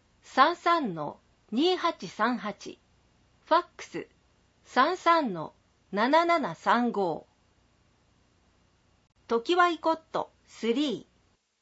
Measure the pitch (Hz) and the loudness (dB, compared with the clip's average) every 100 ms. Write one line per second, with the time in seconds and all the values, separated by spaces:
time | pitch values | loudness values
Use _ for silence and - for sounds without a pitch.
0 | _ _ - - 302 349 349 339 247 165 | _ _ -4 2 2 2 0 0 -2 -8
1 | 139 - _ _ - 226 349 370 339 320 | -10 -12 _ _ -8 -2 0 0 -2 -4
2 | - - 226 233 208 - - - _ _ | -10 -4 -2 -2 -8 -12 -16 -18 _ _
3 | _ _ _ _ - 320 - - - - | _ _ _ _ 0 0 0 -12 -14 -14
4 | - _ _ _ _ _ _ 247 285 - | -14 _ _ _ _ _ _ 2 2 2
5 | 339 330 254 170 - _ _ _ - 190 | 4 4 2 -4 -10 _ _ _ -8 -2
6 | 240 311 339 339 196 160 208 226 240 202 | 2 4 4 2 0 -4 0 2 0 0
7 | 180 147 - _ _ _ _ _ _ _ | -2 -4 -10 _ _ _ _ _ _ _
8 | _ _ _ _ _ _ _ _ _ _ | _ _ _ _ _ _ _ _ _ _
9 | _ _ - 233 233 349 349 311 320 320 | _ _ -6 -4 -2 2 2 0 -4 -4
10 | _ - - _ _ - 226 233 294 185 | _ -10 -10 _ _ -8 -4 -2 -2 -6
11 | - _ _ _ _ _ | -12 _ _ _ _ _